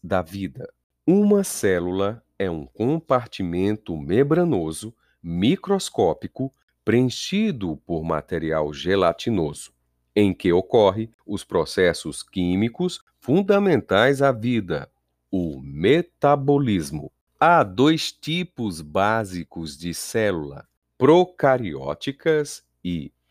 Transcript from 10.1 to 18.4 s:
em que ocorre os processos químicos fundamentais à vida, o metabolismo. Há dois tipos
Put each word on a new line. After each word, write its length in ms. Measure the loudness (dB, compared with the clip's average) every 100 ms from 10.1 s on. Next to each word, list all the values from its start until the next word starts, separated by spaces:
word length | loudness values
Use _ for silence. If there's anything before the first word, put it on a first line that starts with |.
| 2
em 160 | 2
que 220 | 2 2
ocorre 560 | 2 2 4 4 2 -6 _ -12
os 180 | -12
processos 800 | -4 -2 -2 2 2 2 -6 -12
químicos 800 | -10 -4 -2 0 -2 -2 -6 -6 _ _
fundamentais 1040 | -2 0 2 2 4 0 2 4 4 4
à 100 | 2
vida, 560 | 0 0 -2 -2 -6 -8 _ _ _ -6
o 280 | -4 -4 -6
metabolismo. 1500 | -12 -2 2 2 0 _ 2 2 2 2 2 0 -2 -8 -12 _ _ 0
Há 220 | 4 4
dois 480 | 4 2 2 2 -2
tipos 680 | -10 -6 -6